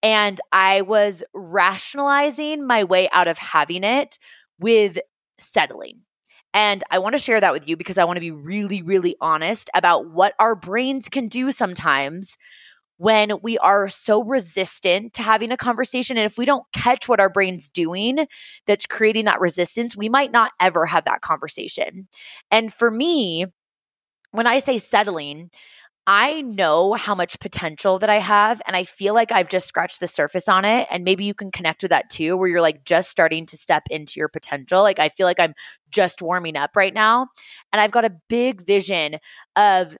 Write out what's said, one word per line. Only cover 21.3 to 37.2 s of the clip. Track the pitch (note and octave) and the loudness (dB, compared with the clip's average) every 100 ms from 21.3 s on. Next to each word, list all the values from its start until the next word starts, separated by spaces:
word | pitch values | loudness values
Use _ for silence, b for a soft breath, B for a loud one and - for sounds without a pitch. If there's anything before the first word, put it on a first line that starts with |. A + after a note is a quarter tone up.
| D#3 D#3 - - - - F#3 F#3+ B B B _ | -4 -4 -8 -8 -6 -6 -8 -20 B B B _
And | G#3+ A3+ | 0 0
for | - A#3 | 0 0
me, | A3 C#4+ C#4 G3+ E3 F#3 _ _ _ _ _ _ _ _ | 0 0 0 0 -2 -6 _ _ _ _ _ _ _ _
when | G#3 A#3 | -2 2
I | B3 | 2
say | C4 B3 | 0 -4
settling, | - - G#3 E3+ C#3+ D3 E3+ B B B B _ - | 0 0 0 -4 -8 -14 -16 B B B B _ 2
I | G3+ B3 D#4 | 4 4 0
know | C4+ G3+ F3 D#3 F#3+ | -8 0 2 4 4
how | A3 - G3 | 0 -2 -2
much | F3 - | -2 -6
potential | F#3+ - E3+ D#3 G3+ F#3 | -10 -8 -8 -2 0 0
that | G#3 | 2
I | G#3+ | 2
have, | F#3+ G#3 G#3 A3 G#3 | 2 2 2 0 -4
and | F#3+ | -4
I | |
feel | F#3 - G3 | -4 -4 0
like | G#3+ A3+ | 2 2
I've | A3+ F3 | 2 2
just | F#3+ - | -2 -2
scratched | - F3 - | -4 -4 -6
the | F3 | -8
surface | - D3 F#3 G3 | -2 -2 -2 0
on | F#3 | 2
it. | G3 A#3 - | 2 0 0
And | F3+ | -4
maybe | F3+ F#3+ | -2 -2
you | G3+ | -2
can | G3 G3 | -8 -10
connect | - E3 D#3+ | -6 -6 -4
with | F#3+ | 0
that | D#3+ - | 0 0
too, | - D#3 F#3 | -4 -2 0
where | F#3 | 0
you're, | F3 | 2
like, | E3 D#3 | 0 0
just | - E3+ F#3 | 0 0 0
starting | - E3 D#3+ D#3+ | 0 0 0 -8
to | - | -12
step | - D#3 - | -2 -2 0
into | D3+ D3 - | -10 -10 -8
your | D3+ | -8
potential. | D#3+ - C#3+ C3 F#3 | -8 -10 -10 -2 2
Like, | G#3 G3 | 4 4
I | D#3 | 0
feel | - F#3 | 2 0
like | F3 | 2
I'm | E3+ D#3 B B _ | 0 0 B B _
just | - F3+ - | 0 0 0
warming | E3+ F3+ E3+ D3+ | -4 -4 -4 -4
up | D3 - | -2 2
right | F#3+ | 0
now. | G3+ G#3+ A#3 | 2 2 2